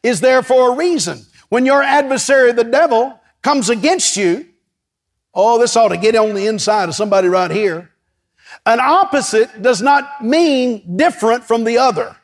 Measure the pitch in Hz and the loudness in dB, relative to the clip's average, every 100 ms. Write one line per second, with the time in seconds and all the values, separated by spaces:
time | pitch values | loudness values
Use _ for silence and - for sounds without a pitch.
0 | 240 208 254 262 254 254 247 247 349 320 | -2 0 2 2 2 2 2 0 -2 -2
1 | 175 - _ _ _ 233 262 277 277 285 | -4 -10 _ _ _ 0 2 2 2 0
2 | 277 262 - 269 247 240 233 269 320 226 | 0 -4 0 2 4 2 0 2 2 2
3 | 262 - _ _ 277 285 202 233 294 370 | -2 -8 _ _ -2 0 0 -2 0 0
4 | - 196 190 196 - _ _ _ _ _ | -2 -2 -2 -2 -8 _ _ _ _ _
5 | _ _ _ 175 214 233 240 233 220 170 | _ _ _ 0 2 2 2 2 0 2
6 | 214 226 220 202 208 214 - 214 180 151 | 0 2 0 -2 -4 -4 -2 -2 -2 -4
7 | 208 196 185 185 185 185 202 160 175 _ | 0 0 2 0 -2 -2 -4 -4 -14 _
8 | _ _ _ _ _ - - 233 262 349 | _ _ _ _ _ -6 -2 0 2 2
9 | 381 285 - 220 233 214 220 208 262 285 | 0 -2 0 0 -2 -2 -2 0 2 0
10 | 277 - 226 311 339 269 254 214 175 180 | -2 -10 -2 0 2 0 -2 -6 -8 -2
11 | 320 - 226 240 - 233 226 233 262 220 | -2 0 -2 -2 -2 -2 0 0 0 -2
12 | 233 - | -8 -12